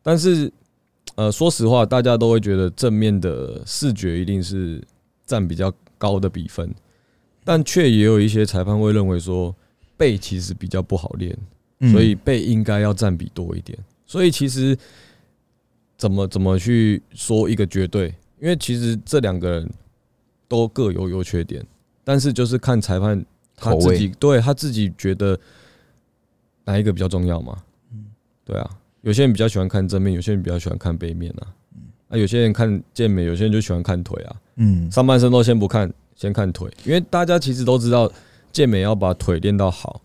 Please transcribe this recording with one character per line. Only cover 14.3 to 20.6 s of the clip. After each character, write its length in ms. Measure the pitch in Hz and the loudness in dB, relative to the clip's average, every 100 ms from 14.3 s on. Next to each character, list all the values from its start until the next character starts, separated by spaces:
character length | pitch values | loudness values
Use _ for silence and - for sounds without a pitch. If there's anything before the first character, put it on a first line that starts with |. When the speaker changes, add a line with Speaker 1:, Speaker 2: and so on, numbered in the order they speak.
Speaker 1:
其 180 | - 139 | 2 -2
实 280 | 127 131 131 - - - _ _ _ _ _ _ _ _ _ | 0 0 0 -4 -20 -20 _ _ _ _ _ _ _ _ _
怎 140 | 107 | -2
么， 160 | 98 95 | -2 -2
怎 140 | 95 | 0
么 180 | 95 95 | 0 0
去 440 | 92 120 110 104 _ | 2 2 4 2 _
说 360 | - - 110 101 | -12 -2 0 0
一 60 | |
个 120 | 113 95 | 0 -2
绝 200 | 98 92 | -2 -2
对？ 280 | 104 87 87 _ _ | -2 -4 -6 _ _
因 80 | 156 | -4
为 80 | 175 | -4
其 220 | - 123 | -2 -2
实 180 | 120 113 | -2 -4
这 160 | - 151 | 0 0
两 180 | 104 90 | 0 -2
个 120 | 87 | -2
人 200 | 85 82 - _ _ _ _ _ _ _ | -4 -6 -14 _ _ _ _ _ _ _
都 200 | 117 | -2